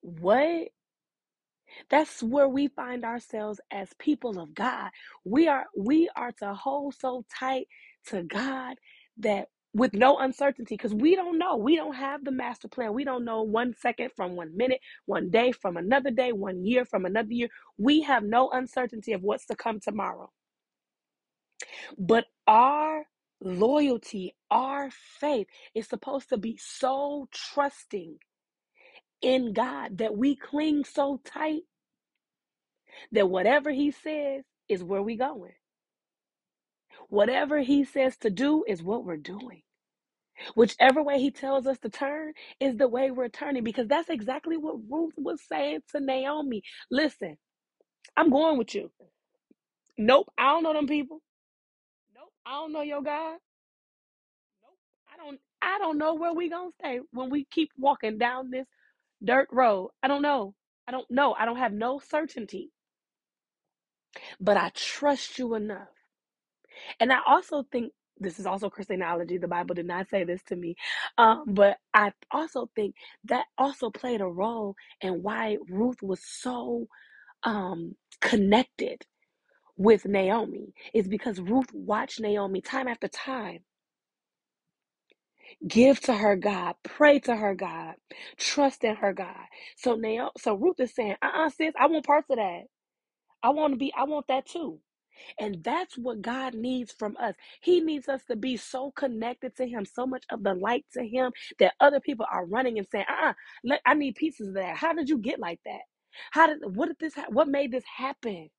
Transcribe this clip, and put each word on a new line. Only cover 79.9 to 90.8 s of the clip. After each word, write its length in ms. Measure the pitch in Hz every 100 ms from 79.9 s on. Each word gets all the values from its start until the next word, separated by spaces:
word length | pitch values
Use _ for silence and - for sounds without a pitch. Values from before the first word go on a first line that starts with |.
| 214 196
Naomi, 680 | 196 190 226 214 - 208 - -
is 140 | 226 190
because 320 | 202 247 190
Ruth 340 | 180 247 254
watched 480 | - 190 214 247 -
Naomi 400 | 214 208 196 190
time 260 | - 262 254
after 220 | 233 202
time 500 | - - 262 208 175 _ _ _ _ _ _ _ _ _ _ _ _ _ _ _ _ _ _ - - 175
give 320 | 208 262 269
to 120 | -
her 220 | 214 208 196
God, 400 | 208 190 175 175
pray 360 | - - 294 285
to 160 | - 233
her 200 | 208 190
God, 400 | 185 165 165 160 _ - - -
trust 460 | - - 277 -
in 120 | 226 214
her 160 | 208
God. 320 | 190 180 - - - - -
So 180 | 254 226
Nao-, 360 | 226 226 277 -
so 180 | - 202
Ruth 240 | 302
is 140 | 349